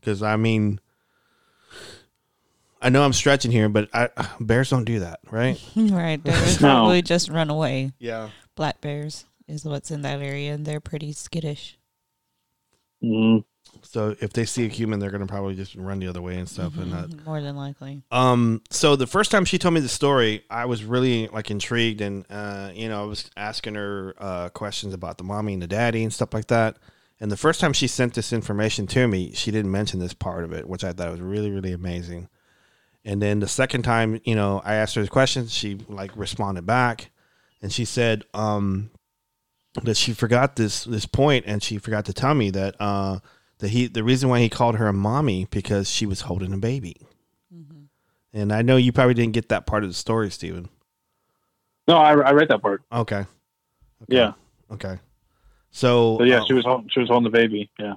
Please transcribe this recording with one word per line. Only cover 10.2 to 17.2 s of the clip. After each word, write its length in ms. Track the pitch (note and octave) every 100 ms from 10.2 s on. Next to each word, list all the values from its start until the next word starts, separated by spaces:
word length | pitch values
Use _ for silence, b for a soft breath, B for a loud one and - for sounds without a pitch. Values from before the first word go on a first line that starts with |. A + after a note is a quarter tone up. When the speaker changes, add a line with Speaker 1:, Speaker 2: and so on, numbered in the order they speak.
Speaker 2:
area, 320 | C#3+ C#3 C#3+
and 100 | D3
they're 160 | D3+ D3+
pretty 320 | - D3 D3
skittish. 640 | D3 - E3 D#3 D3 - _ _ _ _ _ _ _ _ _ _ _ _ _
Speaker 3:
Mm-hmm. 380 | A#2+ A2 A2 A2+ - _ _ -
Speaker 1:
So 340 | - A#2 G#2+ G#2
if 120 | G#2+
they 120 | -
see 200 | A2+ -
a 40 | A#2
human, 300 | G#2+ A2+ G#2
they're 120 | G2
gonna 160 | G2+ F#2+
probably 280 | G2 G2
just 200 | F#2+ G2 -
run 220 | F#2+ G2
the 80 | F#2
other 140 | F2
way 140 | F2+ F2+
and 120 | F2+
stuff 280 | - E2 D#3+
and 140 | F2+
Speaker 2:
Mm-hmm. 240 | E3 D#3+
Speaker 1:
not 80 | D#3